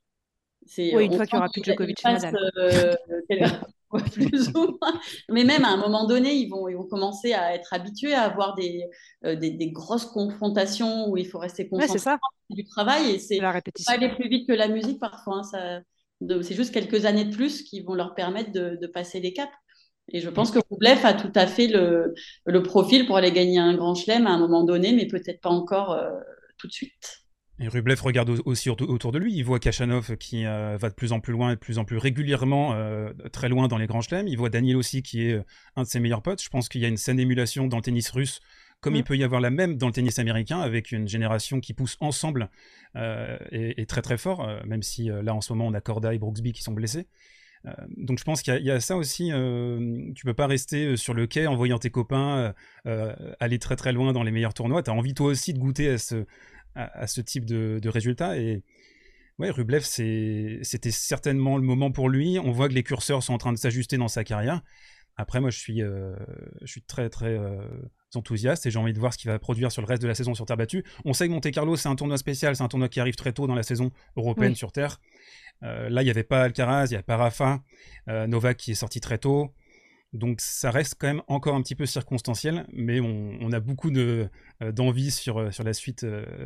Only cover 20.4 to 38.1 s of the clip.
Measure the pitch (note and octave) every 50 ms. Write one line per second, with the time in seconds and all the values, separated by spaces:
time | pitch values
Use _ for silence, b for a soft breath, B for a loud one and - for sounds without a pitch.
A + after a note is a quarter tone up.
20.4 | A3+ A3+ - A#3+ - - G3+ F#3 G#3 A#3 C#4 C4 - A3 G3+ G#3 - F#3+ - G#3
21.4 | F#3 F#3 - - A#3+ A3+ G#3+ G3 F3+ F3 E3+ E3+ E3 E3+ E3 B B B B B
22.4 | - - F3+ F#3 F3+ - - G3+ F#3+ G#3 B3+ C4+ B3+ A#3+ G3 F#3+ F#3 F3+ E3+ F3+
23.4 | F3+ F3+ F3+ F3 E3+ E3+ F3+ F3 E3+ F3 F3+ F3 - G#3+ A3 A#3+ A#3 G3+ F3+ E3+
24.4 | E3+ E3+ E3 E3+ E3+ E3+ F3+ F3 F3+ G#3+ B3 A#3+ F#3+ - G3 F3+ - F3+ E3+ -
25.4 | - F3+ F3 F3 F3 - G3 G3 G3 F#3+ E3 E3 E3+ D#3+ F#3 - - - - -
26.4 | _ _ _ - - - - - C4+ - _ _ - - - - _ _ _ _
27.4 | _ _ - - A#2+ A2+ A#2+ B2 A2 B2+ C3+ C#3 - C3 A#2+ B2+ A#2+ A#2 A#2 A#2
28.4 | - - B2 - - C3 A#2 - B2 G2+ B2+ A2+ - A#2 A#2+ D#3 F#3+ A#3 G#3 D#3
29.4 | B2 A#2+ B2+ A#2+ - A#2 G#2+ - B2 A#2+ A#2+ B2 A2+ - A2+ - - - B2 A#2
30.4 | A2+ G#2+ G#2+ G#2+ G#2+ G#2+ G#2 G2 A2+ A2 F#2+ - B2+ A2+ A#2 A2+ - - A#2 A#2
31.4 | B2 B2 A#2+ G#2+ - - A2+ A#2 A2 - A#2+ A2 B2+ C3+ A#2+ C#3 D3 C#3+ C#3 B2+
32.4 | C3 C3 C#3 C#3+ C#3+ D3 A2+ A2 A2 G#2+ A2 G#2+ G#2+ G#2+ - - - A#2 - -
33.4 | C3+ A#2+ B2+ B2+ C3 B2 A2+ A2 A2 A2 A2 A#2 A2+ - E3+ F#3 G#3 G3+ C3+ A2+
34.4 | B2 A#2 G#2+ A#2 B2+ B2+ B2+ C3 A#2+ - - C3 B2+ - - A2+ A2+ A#2 A2+ G#2+
35.4 | G#2 b b b b b b C3+ B2+ - - B2 A#2+ A#2 A#2 A2 - F3 G3+ -
36.4 | - - - B2 A#2 - - B2+ A#2 A#2 A2 G#2 - - B2+ B2+ B2+ B2+ B2 B2+
37.4 | B2 A2 - C#3 C3+ C3 A#2 A#2 - B2+ A#2+ A#2+ A2+ -